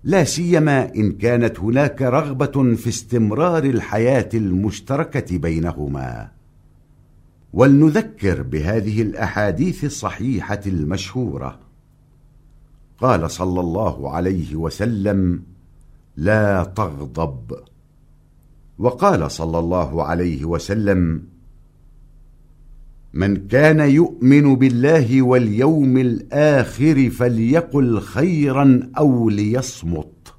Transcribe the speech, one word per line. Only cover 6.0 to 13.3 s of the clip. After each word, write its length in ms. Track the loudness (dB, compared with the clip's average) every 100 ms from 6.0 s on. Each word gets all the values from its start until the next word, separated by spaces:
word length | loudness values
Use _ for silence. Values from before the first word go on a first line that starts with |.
| -8 -12 -16 -20 _ _ _ _ _ _ _ _ _ _ _
ولنذكر 880 | 2 6 6 6 2 -2 -4 -2 -2
بهذه 600 | -4 -4 -2 -2 -2 -2
الأحاديث 840 | -4 -4 -6 -2 -2 0 -2 -2
الصحيحة 760 | -6 -6 -8 -6 -4 -4 -4 -8 -4
المشهورة. 920 | -4 -2 -4 -6 -6 -6 -6 -10 -14 -20 _ _ _ _ _ _ _ _ -20 -20 _ _ _
قال 340 | 0 0 -2